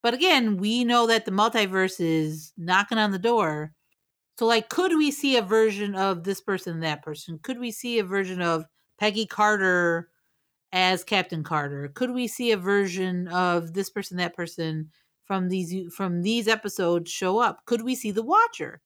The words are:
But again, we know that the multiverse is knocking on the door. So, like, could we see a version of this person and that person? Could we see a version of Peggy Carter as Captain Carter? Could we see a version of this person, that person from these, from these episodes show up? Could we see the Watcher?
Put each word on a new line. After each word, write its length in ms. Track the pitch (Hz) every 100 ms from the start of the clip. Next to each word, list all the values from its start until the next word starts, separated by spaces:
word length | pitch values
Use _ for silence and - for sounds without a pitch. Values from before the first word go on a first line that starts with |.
| 233
But 80 |
again, 440 | 247 359 269 226 190
we 260 | 208 240
know 240 | 240 240 233
that 180 | 226 226
the 60 |
multiverse 680 | 190 220 226 196 190 185 185
is 540 | 165 160 156 156 - -
knocking 440 | 170 185 202 226
on 100 | 208
the 80 | 190
door. 560 | 226 240 165 151 156 _ _ _ _ _ _ -
So, 80 | 226
like, 240 | 226 220
could 260 | - 370 320
we 140 | 302
see 260 | 285 277 254
a 60 |
version 540 | 185 220 220 202 208 190
of 280 | 196 175
this 180 | 175 190
person 320 | - 190 185
and 100 | 165
that 180 | 160 147
person? 380 | 156 151 - 160
Could 160 | - 240
we 140 | 240
see 260 | 208 247 233
a 60 |
version 360 | 185 196 185 180
of 260 | 170 160 160 _ _ _
Peggy 260 | 214 208 214
Carter 880 | - 208 208 190 180 170 170 170 _ _ _ _ _ _
as 320 | 185 185 185
Captain 400 | - 196 185 165
Carter? 440 | 151 156 143 139 143
Could 240 | - 247
we 160 | 247 233
see 240 | - 240
a 60 | 208
version 720 | 180 202 196 180 185 180 180
of 440 | 180 180 175 165
this 160 | 180 196
person, 280 | 208 196 180
that 180 | 175 -
person 560 | 170 - 160 156 156 _ _ _
from 260 | _ 190 180
these, 420 | 185 165 185 175
from 300 | - 196 175
these 260 | 185 233 214
episodes 640 | 220 208 - 175 175 170
show 300 | - 185 214
up? 260 | 233 - -
Could 160 | 233
we 140 | 233 254
see 160 | 214
the 100 | 202
Watcher? 600 | 226 403 466 - - -